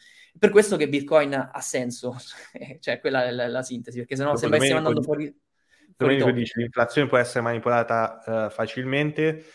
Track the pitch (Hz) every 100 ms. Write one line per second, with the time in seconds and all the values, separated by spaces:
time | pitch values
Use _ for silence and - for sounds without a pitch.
0 | - - - - 208 202 208 190 147 143
1 | 139 156 143 139 - 135 - 139 123 120
2 | 123 127 - - - - - - - 117
3 | 147 131 127 123 120 127 127 123 120 120
4 | 117 135 143 135 147 151 135 156 156 143
5 | - 151 147 - _ _ _ _ _ -
6 | 143 139 135 123 113 - 117 123 117 151
7 | 135 127 120 123 117 117 120 120 117 113
8 | 110 - - 113 107 - 110 - 131 139
9 | 151 151 156 156 -